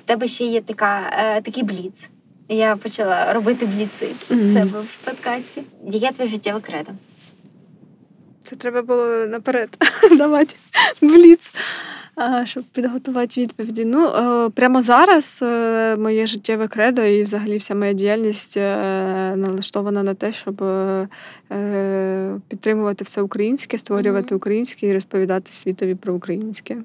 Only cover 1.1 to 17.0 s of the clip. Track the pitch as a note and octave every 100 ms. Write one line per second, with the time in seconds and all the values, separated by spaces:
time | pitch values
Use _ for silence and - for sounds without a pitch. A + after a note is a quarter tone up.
1.1 | - A3 G#3+ A3 B3+ G#3+ F#3+ F#3 - -
2.1 | _ _ _ - A3 A3 G#3 A3 - G3+
3.1 | F3+ - A3 G#3+ B3 A3+ G3+ G#3 - -
4.1 | - - A#3+ G3+ G#3 F#3+ G#3 G#3+ - -
5.1 | B3+ B3 B3 B3 - - - F#3+ G#3 B3+
6.1 | C4+ B3 G#3+ G#3 G#3 - D#3+ F3 G3 _
7.1 | _ - _ - _ _ - - _ _
8.1 | _ - _ - B3+ A#3+ A#3+ A#3+ B3 A#3+
9.1 | A3+ A3 A3+ A#3 B3+ G#3+ - - - G4+
10.1 | D#4 D4 D4 D4+ - - - - - D4+
11.1 | E4+ E4+ E4+ - - - - - - -
12.1 | - B3 B3 B3 B3+ B3 - B3 B3+ C4+
13.1 | B3 A#3+ - A#3+ - A3+ A#3+ A3+ C4+ E4
14.1 | - A#3+ A#3+ A#3 - B3 B3+ A#3+ B3 F4+
15.1 | E4+ C4+ - A#3+ A#3 A3+ A3+ A3+ G#3+ A3
16.1 | A3 A3 A3 G#3+ A3 A3 A3 A3+ B3